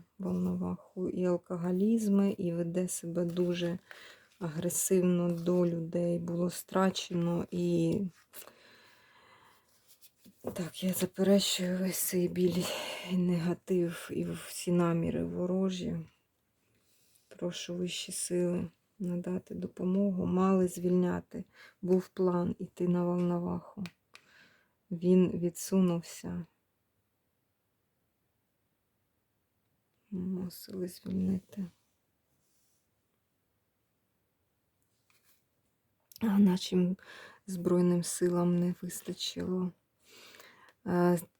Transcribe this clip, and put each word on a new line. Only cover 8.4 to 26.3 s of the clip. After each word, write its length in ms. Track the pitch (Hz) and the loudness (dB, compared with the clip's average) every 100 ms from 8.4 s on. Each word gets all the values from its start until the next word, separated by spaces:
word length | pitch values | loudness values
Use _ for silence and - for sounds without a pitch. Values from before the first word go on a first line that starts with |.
| - - - - - - _ _ - - - _ _ _ _ _ - _ - - - | -20 -20 -20 -20 -20 -20 _ _ -20 -20 -20 _ _ _ _ _ -20 _ -20 -12 -10
так, 300 | 202 165 - | -6 -8 -4
я 80 | 185 | -2
заперечую 840 | - 180 - 190 196 - - 180 185 | 0 -2 2 6 6 4 0 -2 -2
весь 200 | 185 - | -2 -2
цей 300 | - 185 175 | 0 0 0
біль 340 | 175 180 175 165 - - - 180 | 2 2 2 -2 -4 -8 -8 -2
і 60 | 185 | 0
негатив, 920 | 180 175 175 170 - 180 170 170 - | 2 2 0 -2 0 0 0 -4 -8
і 120 | - | -6
всі 480 | 175 170 - - 180 | -4 -6 -10 -6 0
наміри 520 | 175 170 170 165 160 | 2 4 2 0 -2
ворожі. 720 | 170 175 180 185 190 180 165 170 160 _ _ _ _ _ _ _ _ _ _ _ - | -2 -2 -2 0 0 -2 -4 -6 -8 _ _ _ _ _ _ _ _ _ _ _ -20
Прошу 480 | - 175 - - 175 | -8 -6 -6 -6 -4
вищі 360 | 180 - - | -4 -6 -8
сили 580 | - - 180 175 180 175 _ _ - | -6 -2 0 0 0 -4 _ _ -8
надати 560 | 180 175 180 185 - | -4 -4 -2 -6 -6
допомогу. 720 | 180 180 - 185 190 202 180 175 | -8 -8 -4 0 2 2 0 0
Мали 420 | 180 190 190 180 | 4 4 4 2
звільняти. 760 | 180 180 180 180 175 - - - - - _ | 0 2 2 2 -2 -6 -12 -14 -18 -20 _
Був 260 | 180 185 - | 2 2 0
план 480 | - 185 175 175 - | 0 2 2 0 -4
іти 300 | 180 - 180 | -8 -2 0
на 160 | 175 | 2
Волноваху. 800 | 175 175 175 175 180 175 - - 180 _ _ - _ - - _ _ _ - | 2 0 0 0 -4 -6 -8 -12 -12 _ _ -20 _ -20 -20 _ _ _ -12
Він 400 | 170 180 185 180 170 | -2 4 6 6 2
відсунувся. 1080 | 175 - - 190 180 170 - - 175 | -4 -4 0 2 4 2 -4 -12 -8